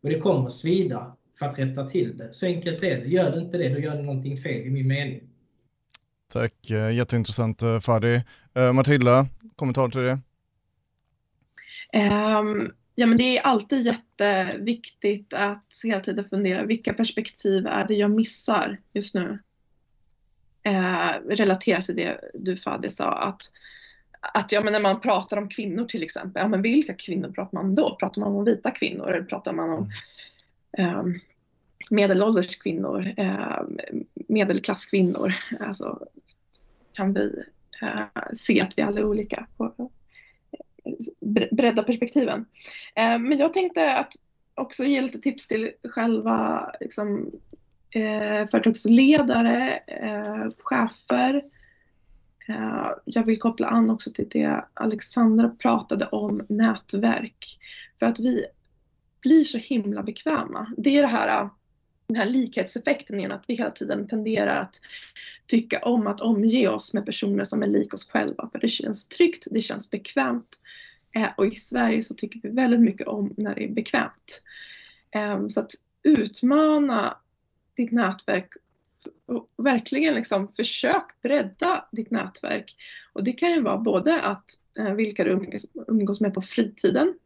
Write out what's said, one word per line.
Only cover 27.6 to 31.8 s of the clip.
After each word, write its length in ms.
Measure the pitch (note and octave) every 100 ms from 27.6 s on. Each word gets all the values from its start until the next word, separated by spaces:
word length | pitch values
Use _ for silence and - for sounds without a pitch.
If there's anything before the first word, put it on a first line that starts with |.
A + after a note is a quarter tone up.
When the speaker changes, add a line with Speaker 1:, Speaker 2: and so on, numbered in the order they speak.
| F#3+ G3
Speaker 3:
då? 200 | D#4 -
Pratar 220 | G3 -
man 140 | G3+ G3+
om 100 | G#3
vita 260 | G#3+ -
kvinnor 380 | - - - -
eller 140 | F3
pratar 300 | F#3 - -
man 160 | - E3
om, 220 | D#3+ G#2 G#2 - - - _ _ _ _ -
Speaker 2:
Mm. 180 | F3+ F3
Speaker 3:
ehm, 240 | C#3 F3 - _ _ _ _ _